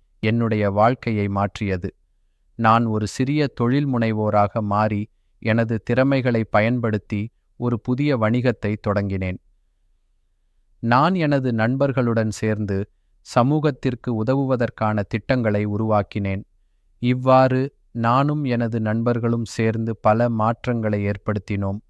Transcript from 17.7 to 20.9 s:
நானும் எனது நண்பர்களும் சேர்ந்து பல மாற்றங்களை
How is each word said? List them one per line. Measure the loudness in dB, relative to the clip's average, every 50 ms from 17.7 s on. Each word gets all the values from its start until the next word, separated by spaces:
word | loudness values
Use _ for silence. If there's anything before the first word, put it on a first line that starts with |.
| _ _ _ _
நானும் | -6 -2 0 2 2 2 2 0 0 -2 -2
எனது | -2 -2 -2 -2 -2 -2 -2
நண்பர்களும் | -2 -2 -2 0 0 0 0 0 0 -2 -2 -2 -4
சேர்ந்து | -6 -4 -2 0 0 0 -2 -4 -4 -4
பல | 0 2 2 2 4 2 0
மாற்றங்களை | 0 0 0 0 -2 -2 -4 -4 -4 -2 -2 -2